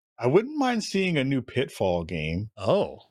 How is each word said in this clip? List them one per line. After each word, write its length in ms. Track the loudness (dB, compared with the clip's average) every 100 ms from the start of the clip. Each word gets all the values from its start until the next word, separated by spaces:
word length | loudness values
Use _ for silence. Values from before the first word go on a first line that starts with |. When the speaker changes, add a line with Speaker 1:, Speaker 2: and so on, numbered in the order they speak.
| _ -2
Speaker 1:
I 80 | 2
wouldn't 320 | 4 2 0
mind 260 | 0 0
seeing 320 | -2 -2 0 2
a 60 |
new 200 | 2 0
Pitfall 640 | -2 -2 -2 0 0 0 -2
game. 440 | -4 -2 -4 -4 -4
Speaker 2:
Oh. 400 | 0 2 0 -6 -20